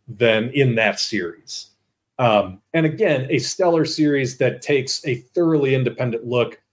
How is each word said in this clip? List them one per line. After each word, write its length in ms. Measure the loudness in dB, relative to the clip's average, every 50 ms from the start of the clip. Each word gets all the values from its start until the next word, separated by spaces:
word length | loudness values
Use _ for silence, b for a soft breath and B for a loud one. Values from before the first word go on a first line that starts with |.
| _ -16
than 420 | -4 0 2 4 4 2 0 0
in 240 | 0 2 2 2 2
that 240 | 2 2 0 0 -2
series. 680 | -4 -4 -4 -4 -6 -6 -8 -14 _ -16 -16 -16 -16 -18 _ _ _ _ _ _ _ _ _ 0
Um, 420 | 2 2 4 2 0 -2 -6 -16 _ _ 0
and 120 | 0 0
again, 420 | 0 0 0 0 0 0 0 -2 -2
a 80 | -2 -2
stellar 440 | -2 -4 -4 -2 0 2 2 2 0
series 520 | 0 0 0 0 2 2 2 0 -2 -2 0
that 240 | 0 0 -2 -2
takes 440 | -2 0 0 0 0 -2 -6 -6 -6
a 100 | -6 -6
thoroughly 600 | -6 -8 _ -2 0 2 2 2 2 2 2 2
independent 500 | 2 0 0 -2 -2 -4 -4 -4 -4 -4
look 360 | -2 0 0 0 0 -4 -10 _ _